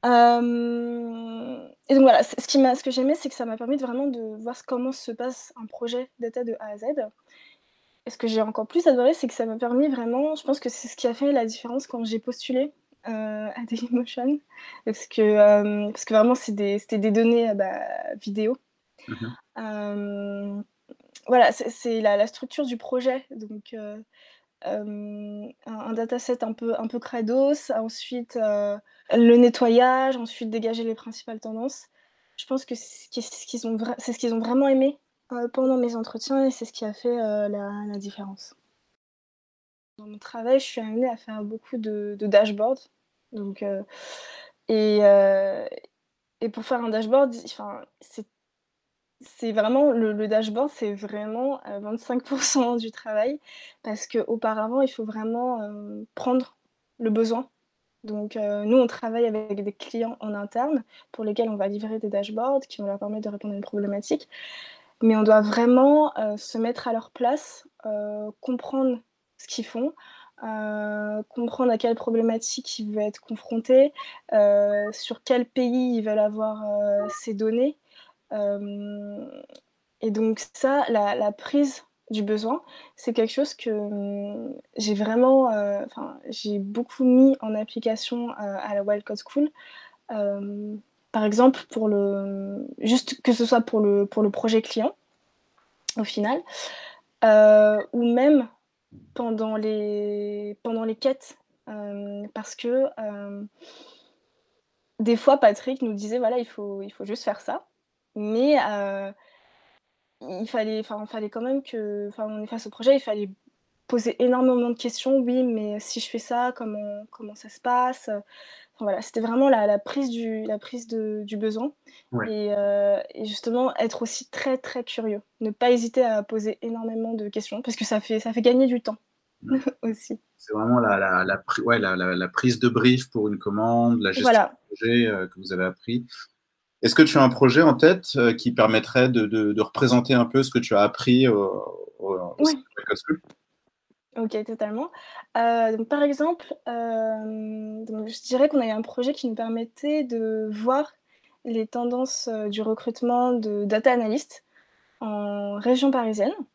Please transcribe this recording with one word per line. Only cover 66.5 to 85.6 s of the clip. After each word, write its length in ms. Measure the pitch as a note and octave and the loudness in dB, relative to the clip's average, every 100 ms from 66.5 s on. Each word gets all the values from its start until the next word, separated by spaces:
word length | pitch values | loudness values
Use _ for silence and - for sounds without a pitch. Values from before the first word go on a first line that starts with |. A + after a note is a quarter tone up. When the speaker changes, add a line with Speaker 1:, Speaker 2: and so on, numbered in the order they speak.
| A3+ | -4
Speaker 1:
mettre 320 | A3+ A#3+ B3+ | -4 -4 -4
à 40 | |
leur 180 | A3+ - | -6 -6
place, 540 | - B3 D4 - - _ _ A3 | -2 0 0 -6 -20 _ _ -8
euh, 440 | G#3 G#3 G#3 G#3+ - | -6 -6 -8 -10 -12
comprendre 580 | - B3 - C4+ C4 A#3+ _ _ _ _ | -8 -6 -4 -2 0 -2 _ _ _ _
ce 100 | - | -12
qu'ils 180 | - A3+ | -10 -8
font, 280 | A#3 C4+ D#4+ - - - _ | -4 -6 -6 -20 -20 -20 _
euh, 800 | A3+ G#3+ G#3+ G#3+ G#3 G#3 G#3 G#3+ G#3+ | -10 -8 -6 -6 -6 -6 -6 -8 -8
comprendre 420 | - A#3 - B3 | -6 -6 0 2
à 60 | A3+ | 2
quelle 180 | A#3 A#3 | 0 -2
problématique 840 | - A3+ A3+ A3+ A3+ - - - | 0 0 2 0 -6 -10 -10 -10
ils 120 | G#3+ | -6
vont 160 | G#3+ G#3 | -4 -4
être 140 | G#3 | -6
confrontés, 720 | _ A3 - A3+ A3+ B3+ C#4+ - - - - | _ -12 -6 -6 4 6 6 2 -18 -18 -2
euh, 580 | G#3+ G#3 G3+ G3+ G#3 G#3 | 4 4 6 4 0 -2
sur 320 | G#3+ - A3+ | -6 -10 -10
quel 220 | - B3 B3 | 0 0 0
pays 500 | - B3 B3 B3+ A#3 | 0 0 2 0 0
ils 60 | |
veulent 180 | G#3+ G#3+ | 0 2
avoir, 440 | G#3 G#3+ G#3+ G#3+ G#3+ | 0 0 -4 -4 -4
euh, 380 | G#3 G#3 - D#5 D5+ | -2 0 0 -2 -6
ces 120 | - | -8
données. 440 | G3+ A3 A3+ C4+ D4+ _ - - _ _ | -2 0 2 0 -2 _ -20 -20 _ _
Euh, 920 | G#3+ G3+ G3+ G3+ G3+ G#3 G#3 G#3 G3+ - - - G1+ _ _ _ _ | -4 -4 -4 -6 -10 -10 -10 -12 -14 -14 -18 -20 -20 _ _ _ _
et 100 | A3 | -4
donc 340 | G#3 A3 A3 - | 0 0 0 -6
ça, 300 | - C4 C#4 - | -4 0 0 0
la, 260 | A3+ G#3 - | 0 0 0
la 160 | G#3 | -2
prise 540 | G#3 - C#4+ C#4+ C4 _ _ _ | -4 -2 0 0 -2 _ _ _
du 100 | G#3+ | -6
besoin, 400 | G3+ G#3+ A3 D4+ _ - - _ | -2 -2 -2 -6 _ -20 -20 _
c'est 180 | - | -4
quelque 180 | A3+ A3 | 0 0
chose 220 | - D4 | 0 -4
que, 160 | - - | -4 -6
hum, 840 | G#3+ G#3 G#3 G3+ G3+ G3+ G#3 A3+ C#4 - - | -4 -4 -6 -6 -6 -8 -10 -12 -14 -14 -6
j'ai 160 | G#3+ | -4
vraiment, 560 | G3+ G#3 A3+ B3+ C4+ B3+ | -2 0 4 6 6 4
euh, 320 | G#3+ | 0